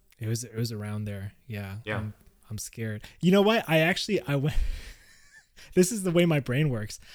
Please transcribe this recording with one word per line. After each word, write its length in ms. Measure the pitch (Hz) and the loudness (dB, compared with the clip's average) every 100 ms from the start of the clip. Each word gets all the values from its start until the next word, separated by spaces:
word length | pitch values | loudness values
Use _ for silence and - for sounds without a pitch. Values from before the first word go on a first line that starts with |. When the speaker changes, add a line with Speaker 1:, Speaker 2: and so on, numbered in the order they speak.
| _ _ | _ _
Speaker 1:
It 80 | 110 | -4
was, 160 | 117 | -4
it 120 | 120 113 | -6 -6
was 160 | 117 | -6
around 340 | 107 104 107 104 | -6 -6 -6 -6
there. 280 | 101 98 - - | -8 -10 -14 -12
Yeah. 300 | 104 98 104 107 | -10 -8 -10 -6
Speaker 2:
Yeah. 120 | 107 | -6
Speaker 1:
I'm, 160 | 107 - _ _ _ | -6 -10 _ _ _
I'm 80 | 110 | -12
scared. 440 | - - 113 107 - - | -10 -8 -8 -8 -12 0
You 100 | 175 | 4
know 100 | 196 | 6
what? 260 | 202 226 - | 6 2 2
I 120 | 160 | 4
actually, 420 | 160 190 - 185 - | 4 0 -2 -2 0
I 80 | 143 | 0
went, 200 | 147 - - - - - - | 2 2 2 -2 -10 -18 -20
<laughs> 640 | - - - _ - - | -20 -20 -20 _ -20 -2
this 180 | 180 180 | 2 2
is 120 | 220 | 2
the 80 | 185 | 0
way 160 | 170 175 | 2 4
my 120 | 147 | 2
brain 300 | 127 123 156 | 0 0 0
works. 300 | 117 104 - - | -2 -6 -10 -16